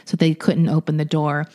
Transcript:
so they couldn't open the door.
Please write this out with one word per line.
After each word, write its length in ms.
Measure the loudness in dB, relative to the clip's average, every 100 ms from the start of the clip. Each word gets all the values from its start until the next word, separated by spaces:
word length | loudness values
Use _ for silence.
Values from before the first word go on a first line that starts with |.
| -8
so 100 | 0
they 200 | 0 2
couldn't 340 | 0 2 2
open 280 | 0 0 -2
the 80 | -2
door. 420 | -2 0 -2 -6